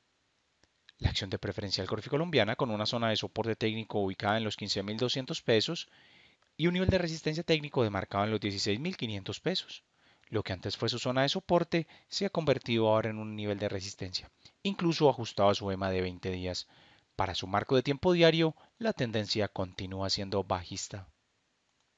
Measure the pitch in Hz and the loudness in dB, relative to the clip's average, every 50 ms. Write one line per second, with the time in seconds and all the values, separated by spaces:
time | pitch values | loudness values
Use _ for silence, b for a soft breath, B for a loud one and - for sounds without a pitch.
0 | _ _ _ _ _ _ _ _ _ _ _ _ _ _ _ _ _ _ - - | _ _ _ _ _ _ _ _ _ _ _ _ _ _ _ _ _ _ -10 -2
1 | - - - - 107 95 92 98 - 98 95 - 101 98 - - 95 92 107 107 | -2 -2 0 -2 -4 -4 -6 -4 -4 -4 -6 -4 -6 -4 -4 -4 -4 -4 -4 -6
2 | - - 147 143 165 180 156 131 107 104 120 - 147 123 107 104 107 104 - 120 | -6 -2 -2 -2 -2 2 2 2 2 2 2 -2 -2 -2 -2 -2 -2 -2 -2 0
3 | 117 113 107 104 - 98 - 110 110 113 110 - - 110 110 113 110 - - 107 | 0 0 0 0 -2 -4 -4 -4 -2 -2 -2 -2 -2 -2 -2 -2 -6 -4 -2 0
4 | 98 95 95 - - 101 104 113 113 107 101 - 110 98 - 104 95 101 107 113 | 0 0 -2 -2 0 0 0 0 0 -2 -4 -6 -6 -4 -4 -4 -4 -4 -2 -2
5 | 123 120 - 139 131 - 165 - - - 120 110 - - 170 - - b b b | -2 -2 -2 -4 -6 -6 -8 -4 2 4 4 4 4 2 -2 -6 -8 b b b
6 | b b b b b b b b b _ _ - 151 175 175 180 190 185 180 185 | b b b b b b b b b _ _ 0 2 2 2 2 2 2 2 2
7 | 175 165 165 156 - 156 156 160 175 - 165 156 147 147 - 139 120 107 101 95 | 2 0 -4 -4 -4 -4 -4 -2 2 2 2 2 2 -2 0 2 2 2 2 -2
8 | 92 - - 98 101 107 110 104 - 104 98 98 - 110 101 113 147 180 185 - | -2 -2 0 0 2 2 0 0 0 -2 -2 -2 0 0 0 0 -2 -4 -6 -6
9 | - 113 107 98 95 - 101 - - 156 190 - - - - - _ _ b b | -6 -6 -6 -6 -8 -8 -8 -4 -4 -2 -2 -2 -4 -8 -14 -18 _ _ b b
10 | b b b b b b - 107 - - 98 87 - 104 - - - 113 120 120 | b b b b b b -2 -2 -2 -2 -4 -4 -4 -6 -4 -2 -2 -2 -2 -2
11 | - 131 123 131 135 143 - 190 - - 180 175 170 - - 170 160 B B B | -2 0 2 2 2 2 0 -2 0 2 2 2 4 2 0 -2 -2 B B B
12 | B B - - 196 196 - 175 160 143 131 117 - - 117 113 113 107 107 110 | B B -6 -4 -4 -2 -2 0 2 2 2 2 2 0 2 4 4 4 4 4
13 | 110 113 107 110 107 107 107 107 104 104 104 101 104 101 101 98 95 98 - - | 2 0 -4 -4 -6 -8 -6 -6 -2 -2 -2 -2 -2 -2 -2 -4 -6 -8 -10 -10
14 | 101 92 92 - - - _ B B B B _ - 196 196 - 175 170 160 - | -10 -8 -8 -8 -10 -10 _ B B B B _ -6 -4 -2 0 0 0 2 6
15 | 156 139 127 - 113 - - - 101 101 101 - 104 98 95 95 95 95 95 92 | 6 6 4 4 -2 -4 2 4 6 6 6 4 0 -4 -2 -2 0 0 0 0
16 | 92 92 90 90 - 95 92 92 90 90 90 - - b b b b b b b | 0 -2 -4 -6 -6 -6 -4 -4 -4 -4 -6 -6 -8 b b b b b b b
17 | b b _ - 98 92 90 - - 95 95 - - - 135 127 123 139 139 143 | b b _ -4 -2 -2 -2 -6 -4 0 0 0 2 4 2 2 4 2 0 0
18 | - 185 180 170 165 165 160 165 165 160 151 b b b b - 226 226 208 - | 2 2 6 8 8 6 6 6 2 2 0 b b b b -4 -4 -2 -2 0
19 | 135 117 107 110 104 95 - 110 104 98 - - 95 90 87 - 98 92 95 95 | -2 -2 0 -2 -2 0 0 0 -2 -2 -2 -4 -6 -6 -4 -8 -8 -6 -4 -4
20 | 98 95 - - 101 98 98 98 95 95 98 90 87 - 98 98 - - - 101 | -2 -2 -2 -2 -4 -2 -2 -2 0 0 -2 -2 -4 -6 -10 -10 -10 -10 -10 -12
21 | 92 - _ _ _ _ _ _ _ _ _ _ _ _ _ _ _ _ _ | -14 -16 _ _ _ _ _ _ _ _ _ _ _ _ _ _ _ _ _